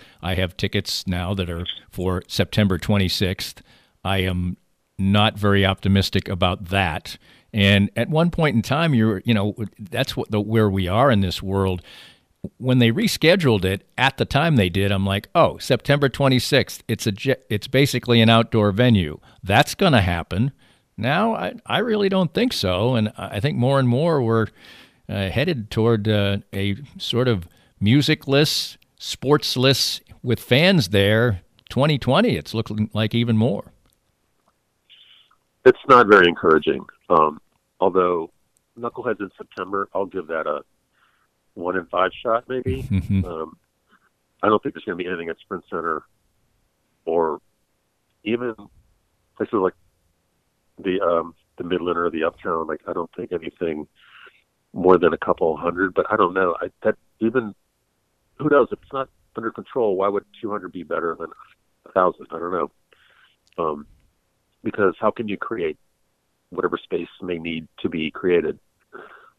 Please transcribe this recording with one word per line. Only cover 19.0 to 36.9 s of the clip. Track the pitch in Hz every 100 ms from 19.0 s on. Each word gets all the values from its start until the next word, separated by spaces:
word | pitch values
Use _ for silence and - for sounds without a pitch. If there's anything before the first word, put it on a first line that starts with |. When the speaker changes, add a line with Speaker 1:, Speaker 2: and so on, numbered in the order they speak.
| 80 73 - _
Speaker 1:
That's | - 107 147 -
gonna | 190 123
happen." | 90 85 73 87 135 - _ _ _ -
Now, | 110 160 226 220
I, | - - -
I | 127
really | 233 214 190
don't | 190 175
think | - 247
so. | - 95 90 117 123
And | 107 -
I | 90 104
think | 127 131
more | 123 139
and | 127
more | 120 170 151
we're, | 117 113 107 - - - - _ -
uh, | 98 95
headed | 101 156 123 104
toward, | - 110 113 104
uh, | 107 101 101 -
a | 98 101 101 147 95
sort | - 117 127
of | 104 87 _ _ _
musicless, | 101 139 143 156 - 139 151 - - - _ _
sportsless, | - - 127 147 - - 131 135 - - - -
with | 123 113
fans | - 123 180 185 92
there, | 101 98 110 123 90 - _ _
twenty | - 147 143
twenty. | 123 143 233 98
It's | -
looking | 110 - 107 107
like | 104 110
even | 117 117 110
more. | 117 202 - _ _ _ _ _ _ _ _ _ _ _ _ - _ _ _ _ _ _ 131
Speaker 2:
It's | - -
not | 127 107
very | 104 87
encouraging. | 82 87 78 78 69 -